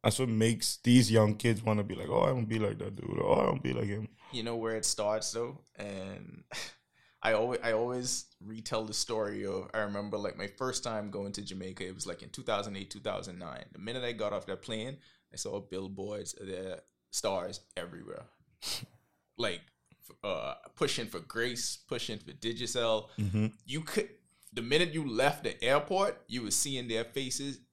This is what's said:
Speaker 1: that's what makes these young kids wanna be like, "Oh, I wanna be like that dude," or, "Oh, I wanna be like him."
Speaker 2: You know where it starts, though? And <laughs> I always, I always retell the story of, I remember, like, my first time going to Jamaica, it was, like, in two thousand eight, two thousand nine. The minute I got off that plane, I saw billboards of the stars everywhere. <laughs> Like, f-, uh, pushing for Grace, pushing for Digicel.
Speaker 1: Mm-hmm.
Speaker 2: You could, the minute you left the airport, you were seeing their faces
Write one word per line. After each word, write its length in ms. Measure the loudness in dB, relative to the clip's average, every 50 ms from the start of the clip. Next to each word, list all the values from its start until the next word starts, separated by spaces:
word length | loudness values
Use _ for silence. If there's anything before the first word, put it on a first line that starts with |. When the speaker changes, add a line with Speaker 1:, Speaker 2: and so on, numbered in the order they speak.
Speaker 1:
that's 160 | 4 4 4 4
what 100 | 2 2
makes 500 | 6 6 6 6 4 2 0 -2 -2 2
these 320 | 6 10 10 10 10 10
young 240 | 8 8 8 8 6
kids 260 | 4 4 4 4 4
wanna 220 | 4 2 2 2 2
be 100 | 0 -4
like, 140 | -6 -2 2
"Oh, 120 | 6 6
I 120 | 6 6
wanna 140 | 4 2 0
be 120 | 0 2 2
like 200 | 2 0 0 -2
that 180 | -6 -6 -6
dude," 220 | -6 -6 -2 0 0
or, 40 | 4
"Oh, 160 | 6 6 6
I 40 | 6 4
wanna 120 | 2 2
be 120 | 0 0
like 140 | 0 0 0
him." 220 | 0 -2 -2 -4 -8 -10 _ -18 -10
Speaker 2:
You 100 | -8 -6
know 140 | -4 -4 -4
where 200 | -2 -2 -2 -2
it 80 | 0 0
starts, 460 | 0 0 2 2 2 2 2 0 -2
though? 280 | -2 -2 -4 -4 -6 -12 -18 _ _
And 680 | -10 -8 -6 -6 -6 -8 -8 -10 -12 -12 -14 -16 -18 -14 _
<laughs> 720 | -8 -8 -8 -8 -12 _ _ _ _ _ _ _ _ _
I 100 | 2 4
always, 280 | 4 4 4 2 0 0
I 100 | 0 2
always 540 | 2 2 2 0 -2 -2 -2 -2 -4 -4 -6 _ _ _
retell 440 | -14 -14 -12 -10 -6 -2 -2 -2 -2
the 80 | -2 -2
story 520 | -4 -2 0 0 0 0 0 -2 -4 -4
of, 240 | -2 -4 -4 -6 -2
I 60 | -2 -2
remember, 380 | -2 0 -2 -4 -4 -4 -4 -2
like, 180 | -2 -4 -4
my 100 | -4 -8
first 380 | -8 -4 -4 -2 -2 -2 -2 -2
time 260 | -2 -4 -2 -4 -4
going 220 | -6 -6 -6 -6
to 100 | -6 -8
Jamaica, 440 | -8 -8 -8 -8 -8 -8 -8 -8 -8
it 80 | -8 -6
was, 120 | -8 -8
like, 160 | -8 -8 -10
in 80 | -12 -14
two 120 | -14 -8
thousand 340 | -2 0 0 0 0 -2 -6
eight, 140 | -8 -10 -10
two 100 | -12 -6
thousand 380 | -6 -4 -4 -4 -6 -8 -12 -12
nine. 260 | -10 -10 -10 -12 -14 -16
The 60 | -16 -12
minute 260 | -10 -8 -6 -4 -4
I 80 | -6
got 200 | -4 -2 -2 -2
off 140 | -2 -4 -4
that 160 | -6 -8 -8
plane, 360 | -6 -6 -6 -4 -4 -6 -8 -12 -16 -20 _ _ _ _
I 40 | -10
saw 240 | -8 -8 -6 -6 -6
billboards 760 | -6 -6 -8 -6 -6 -6 -8 -8 -6 -6 -6 -6 -6 -8 -10
of 120 | -10 -8
the 360 | -8 -8 -6 -6 -8 -10 -10 -14 _ _ _ _ _
stars 500 | -6 -2 0 0 0 0 -2 -4 -8 -10 -14 _ _
everywhere. 480 | -8 -8 -8 -10 -14 -12 -12 -12 -12 -14 -16 _ _ _ _ _ _
<laughs> 220 | -8 -6 -6 -6 -8 -12 _ _ _ _ _ _ _ _ _
Like, 260 | -2 -2 -2 -2 -4 -10 _ _ _ _ _ _ _ -20 -20
f-, 80 | -20 _
uh, 320 | -4 -2 -2 -2 -2 -4 -6 -8 -12 -20 _
pushing 320 | -2 -2 0 0 -2 -4 -6
for 100 | -8 -10
Grace, 580 | -10 -6 -4 -2 -2 -2 -2 -4 -4 -4 -6 -8 _ -6
pushing 320 | -6 -4 -4 -6 -6 -8
for 100 | -10 -14
Digicel. 760 | -14 -6 -4 -4 -4 -2 -4 -2 0 2 4 4 4 2 2 -4 -4 -2
Speaker 1:
Mm-hmm. 280 | 0 2 4 4 2 2 0 -6 -12
Speaker 2:
You 140 | -6 -6 -6
could, 300 | -4 0 0 0 0 0 -8 _ _ _ _ _ _ -10
the 100 | -8 -6
minute 320 | -2 2 4 4 4 4 2
you 100 | -2 -2
left 380 | 0 2 4 4 4 4 2
the 180 | -4 -4 -4 0
airport, 600 | 2 4 4 4 4 2 0 2 2 2 0 -4 -10 -8
you 140 | -6 -6
were 100 | -2 0
seeing 340 | 0 0 0 0 -2 -4 -2
their 160 | -2 -2 -2
faces 560 | -2 -2 -4 -4 -4 -2 -4 -4 -4 -6 -8 -10 -14 _